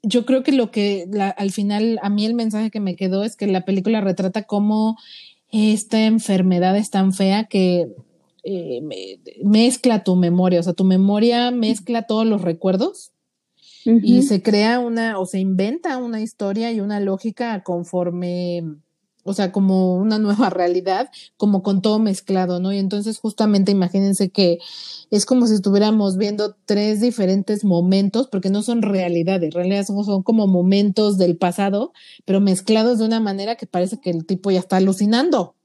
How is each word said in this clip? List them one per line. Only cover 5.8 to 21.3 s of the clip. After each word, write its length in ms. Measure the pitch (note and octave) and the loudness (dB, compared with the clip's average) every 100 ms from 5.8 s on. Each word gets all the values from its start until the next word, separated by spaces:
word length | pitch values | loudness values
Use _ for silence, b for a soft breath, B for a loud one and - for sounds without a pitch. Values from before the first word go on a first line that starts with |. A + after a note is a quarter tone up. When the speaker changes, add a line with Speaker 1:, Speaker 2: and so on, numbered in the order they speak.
| - A3 A3 | 0 0 2
Speaker 1:
enfermedad 680 | A3 - F#3+ F#3 F3+ F#3 G3+ | 2 2 2 2 2 2 0
es 140 | G#3+ | 0
tan 240 | G3 F#3+ | 0 0
fea 300 | F#3+ F#3+ G3+ | 2 0 0
que, 440 | A3+ G3+ F#3 F3 D3 - - _ _ _ | 0 0 2 2 -2 -8 -20 _ _ _
eh, 380 | - F#3+ D#3 B2 | -8 -8 -6 -8
me-, 380 | D3+ G2 F#2+ F#2+ - - | -8 -12 -14 -16 -20 -4
mezcla 600 | G3+ G#3+ A#3+ B3 B3+ A3 | 2 4 4 2 0 2
tu 120 | - F3+ | 2 2
memoria, 440 | F3 F3+ F#3 F3 | 2 2 2 2
o 20 | |
sea, 100 | E3+ | 0
tu 120 | E3+ F#3+ | 0 2
memoria 640 | F#3 G3 G#3 A#3 A#3+ B3 | 4 2 2 2 2 -2
mezcla 560 | B3 A3 A#3+ - A#3 A3+ | -2 -2 -4 -4 -6 -2
todos 180 | G#3+ A3+ | -2 0
los 160 | G3 | 0
recuerdos 720 | F3 E3 F#3+ F#3+ D#4 G4+ - _ _ _ _ _ B B | -2 -2 -2 0 -2 -6 -20 _ _ _ _ _ B B
y 80 | - A3+ G3+ B3 | 2 4 6 4
Speaker 2:
Ujú. 80 | C#4 | 4
Speaker 1:
se 140 | G3+ | 2
crea 360 | A3 G#3 A3 B3 | 2 2 2 0
una, 400 | A#3+ A3+ A3+ G3+ | -2 -2 -4 -4
o 60 | F#3 | -4
se 140 | F#3+ | -2
inventa 580 | F#3+ F#3+ G3+ D#4+ F4 B3+ | 0 0 -2 -4 -6 -6
una 240 | A#3+ A3 | -6 -6
historia 500 | A3 - G3+ G3+ A#3 | -8 -6 -6 -4 -4
y 100 | A3+ | -4
una 180 | G3+ G#3 | -4 -4
lógica 640 | G3 F#3+ A3+ F#3+ A#3+ G#3 | -4 -4 -6 -6 -6 -6
conforme, 1000 | F#3 F3 E3+ F3+ F3 F3 F3+ F3+ F3 F3 E3 D3+ _ _ _ _ | -6 -6 -4 -4 -4 -4 -6 -4 -4 -6 -8 -14 _ _ _ _
o 100 | - | -8
sea, 180 | G3+ F#3+ | -4 -2
como 440 | G3 F#3+ F#3+ F#3 F3+ | 0 2 2 2 2
una 240 | G#3+ G#3+ | 0 0
nueva 300 | G#3+ G#3 G3+ | 0 2 0
realidad, 580 | F#3 F3+ F3+ F3+ F#3+ C4+ B B | 2 0 0 -2 -4 -4 B B